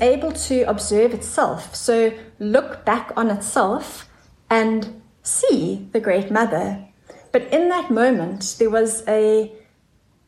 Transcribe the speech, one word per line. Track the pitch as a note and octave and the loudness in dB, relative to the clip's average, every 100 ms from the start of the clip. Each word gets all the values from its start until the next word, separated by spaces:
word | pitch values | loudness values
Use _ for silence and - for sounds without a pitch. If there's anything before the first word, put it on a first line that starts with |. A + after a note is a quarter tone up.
able | B3 C#4+ D#4 | 2 2 0
to | D#4 - B3+ | -4 -2 0
observe | - G3+ - G#3 A#3+ | 0 -2 0 2 2
itself, | G#3+ - - C4+ E3 - - | 0 -4 0 0 -2 -10 -6
so | - A3+ A3+ A3 - - | 0 2 2 -2 -12 -8
look | G#3 B3 - - | 0 0 0 -4
back | - A#3 - - | -2 -2 -2 -2
on | A3+ | -2
itself | G3+ - C4+ G3 C4 D4+ - - _ _ _ - | -2 -2 0 0 0 -6 -14 -20 _ _ _ -2
and | A3+ A3 A3 G3+ - - _ | 0 2 0 -4 -12 -20 _
see | - - C5+ C4 E3 G3 - | -6 0 2 2 0 -6 -4
the | A3+ | -2
Great | A3 F#3 G3 | 0 0 0
Mother. | G#3+ A3 D#3+ F#3+ G3 - _ - - - | 0 0 0 -4 -8 -12 _ -20 -20 -2
But | B3 B3+ | -2 2
in | D4 F4 | 2 2
that | F4+ - | 0 0
moment, | A3+ B3+ A3 E3+ G3 - - | 2 2 2 -2 -6 -8 0
there | A3+ | 2
was | A3 A3+ G#3+ - | 2 0 -2 -2
a | G#3+ G#3+ G#3+ G#3+ - _ _ _ _ _ _ | 2 4 2 0 -8 _ _ _ _ _ _